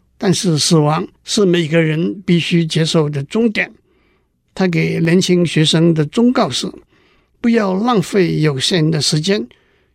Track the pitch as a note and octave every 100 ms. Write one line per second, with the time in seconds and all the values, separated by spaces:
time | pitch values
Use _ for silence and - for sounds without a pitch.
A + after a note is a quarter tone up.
0 | _ _ G3+ F3+ F#3+ D3+ - E3 D3 D#3
1 | G3+ _ - - G3 F3 D#3+ E3 D#3+ D#3
2 | F#3 G3+ F#3 E3+ - E3+ E3 D#3 D#3+ E3+
3 | D3 D3 C#3+ A3 A#3 A3 - - _ _
4 | _ _ _ _ _ - F#3 E3 E3 E3
5 | E3 F3+ F3+ F3+ E3+ - D#3+ E3 E3+ D#3+
6 | D3 - A#3+ B3+ F3+ B2 - - _ _
7 | _ _ _ _ A#3+ A3+ G3 F#3 A#3 A#3
8 | - G#3 E3+ D#3 D#3 C3+ - F3+ D#3 D#3+
9 | - D3+ D#3+ G#3 A#3+ _ _ _ _